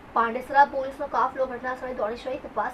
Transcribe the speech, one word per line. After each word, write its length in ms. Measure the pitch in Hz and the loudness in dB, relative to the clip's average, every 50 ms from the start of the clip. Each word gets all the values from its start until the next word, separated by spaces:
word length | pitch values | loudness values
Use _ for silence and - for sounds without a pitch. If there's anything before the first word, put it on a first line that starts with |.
| - - - | -10 -2 0
પાંડેસરા 520 | 247 247 233 226 247 - - 269 277 285 | 2 2 2 0 -4 -2 2 6 6 6
પોલીસનો 420 | 277 285 269 262 269 269 285 285 | 6 6 -2 -4 -4 -4 -6 -6
કાફલો 380 | 277 262 247 254 262 254 269 254 | -2 0 2 2 2 0 -2 -2
ઘટના 300 | 240 240 233 254 254 262 | -2 -2 -6 -4 -4 -6
સ્થળે 180 | 254 254 254 240 | -4 -6 -6 -4
દોડી 220 | - 208 214 240 | -2 -2 -2 -4
જઈ 220 | 240 - 262 269 | -4 -6 -6 -6
તપાસ 340 | 302 - - - 214 202 247 | -6 -8 -6 -4 -2 -2 -2